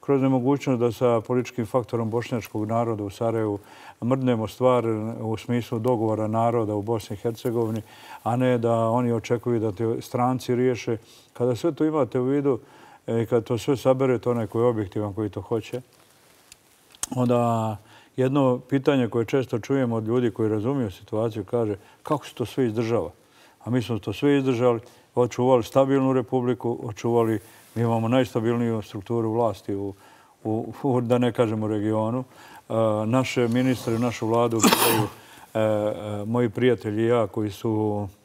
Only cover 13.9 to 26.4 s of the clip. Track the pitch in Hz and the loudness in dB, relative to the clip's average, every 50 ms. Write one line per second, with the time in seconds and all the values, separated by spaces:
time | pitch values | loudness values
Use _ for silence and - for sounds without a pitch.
13.9 | 131 127 135 131 127 113 - 127 120 120 113 98 - 113 117 123 120 107 104 90 | 2 4 4 2 2 2 0 -2 -2 -2 -2 -2 0 2 2 2 2 0 -4 -4
14.9 | - 117 104 104 98 107 110 104 95 104 95 - 120 110 107 - - 123 131 _ | -4 -4 -4 -4 -4 -4 -4 -4 -4 -8 -6 -4 -4 -4 -4 -6 -10 -10 -10 _
15.9 | _ _ _ _ _ _ _ _ _ _ _ _ - _ _ _ _ _ _ _ | _ _ _ _ _ _ _ _ _ _ _ _ -20 _ _ _ _ _ _ _
16.9 | - - - - - 127 123 120 123 120 120 120 117 113 110 110 107 101 - - | -12 -12 -12 -10 -4 -2 0 2 2 2 2 2 0 0 -2 -2 -4 -8 -12 -20
17.9 | - - - _ _ - 127 131 135 147 135 131 123 123 - - - 139 131 151 | -20 -20 -20 _ _ -2 0 2 2 4 4 4 2 0 -2 -2 -2 0 2 2
18.9 | 143 135 123 110 107 120 117 113 - 139 123 - - 120 104 - 135 139 131 120 | 2 4 2 2 0 -2 -2 2 0 0 0 0 -4 -6 -2 -2 0 0 0 0
19.9 | 113 113 107 107 117 127 123 113 - - 113 107 107 107 101 120 143 139 123 101 | 0 -2 -2 0 0 2 2 0 0 0 0 0 0 0 0 -2 0 0 -2 -4
20.9 | 92 - - - - 110 113 117 107 110 98 - - 120 117 107 104 98 - - | -6 -10 -14 -6 -4 -2 -2 -2 -2 -6 -8 -2 -2 -2 0 0 -2 -6 -8 -20
21.9 | - _ _ - 151 139 - - - - 120 107 - - 131 117 107 113 117 110 | -20 _ _ -4 -4 -4 -4 -10 -8 -8 -8 -6 -2 0 0 0 0 -2 -2 0
22.9 | 117 107 85 78 - _ _ _ _ - - - _ _ - 113 117 127 110 95 | 0 -2 -2 -4 -10 _ _ _ _ -20 -20 -20 _ _ -6 -2 -2 -2 0 -2
23.9 | 120 104 - - 101 - - 143 143 143 135 131 127 113 123 123 120 113 110 - | -4 -4 -4 -6 -6 0 2 2 4 4 2 2 0 4 4 2 2 2 -4 -12
24.9 | - - _ _ _ 127 123 117 - - 123 127 131 123 110 - - 135 135 135 | -20 -20 _ _ _ 0 0 0 0 0 2 4 4 4 2 2 2 2 4 4
25.9 | 139 139 131 131 131 131 120 - - 131 | 4 2 2 2 2 0 0 0 -2 0